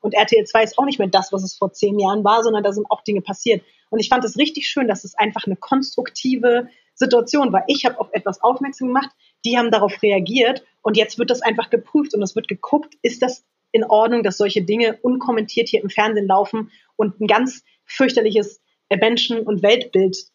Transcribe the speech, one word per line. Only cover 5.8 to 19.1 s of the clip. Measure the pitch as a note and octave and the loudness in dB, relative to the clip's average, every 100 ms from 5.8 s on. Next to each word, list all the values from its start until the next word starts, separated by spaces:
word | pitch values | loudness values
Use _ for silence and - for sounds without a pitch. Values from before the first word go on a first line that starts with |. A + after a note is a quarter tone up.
| C4+ - B3 - C4 B3+ A#3+ A#3+ A#3+ _ _ | -2 -6 -8 -6 -4 0 2 2 -2 _ _
Situation | _ B3 A#3+ A#3 D4 C4 | _ 2 4 4 2 2
war. | F#3+ - | 2 0
Ich | C#4+ | 0
habe | B3 A#3+ | 0 -2
auf | A3 | -6
etwas | D#4 - F#3+ | -4 -4 0
aufmerksam | A3+ B3+ C#4 C4+ B3+ | 0 0 -4 -6 0
gemacht, | B3+ C#4 _ _ _ | 0 -2 _ _ _
die | A3+ A#3+ | -2 0
haben | A#3 | 2
darauf | A3 G3+ G3+ | 2 2 2
reagiert | G#3+ G3 E3+ B3 A#3 C4 _ _ | 2 2 0 2 2 0 _ _
und | A3 G#3+ | -2 0
jetzt | G#3+ - | 0 -2
wird | A#3+ | -2
das | B3 | -2
einfach | - A3 A3 | -2 -4 -2
geprüft | A#3 - D4+ C#4+ | -4 0 -2 -2
und | G#3 | -4
es | G3 - | -4 -6
wird | - | -8
geguckt, | F#3+ - D4 D4 _ | -10 -2 -2 -2 _
ist | A#3+ A#3+ | -6 -2
das | B3+ B3+ _ _ _ | -4 -4 _ _ _
in | A3+ | -10
Ordnung, | A3 G#3+ A3+ A#3+ | 0 2 2 0
dass | G3+ F#3 | -2 -2
solche | G#3 G3+ | -2 -2
Dinge | F3+ G#3+ A3+ A3 | -2 -2 -2 -2
unkommentiert | B3 B3+ B3 A3+ G#3+ - F#3 | -4 -2 -2 -4 -4 -4 -2
hier | G#3+ | -2
im | G3+ | -2
Fernsehen | - G#3+ G#3+ G3 | -2 0 0 2
laufen | F#3+ G#3 A3 G#3+ _ _ - | 2 2 -4 -8 _ _ -4
und | A3 F#3 | -4 -2
ein | G#3+ | 0
ganz | G#3+ B3+ - _ _ | 2 2 -6 _ _
fürchterliches, | _ - C4 B3+ G#3+ G#3 G3+ - _ _ _ | _ 0 2 2 2 0 -2 -10 _ _ _
äh, | G3 | 0
Menschen- | A3 | 0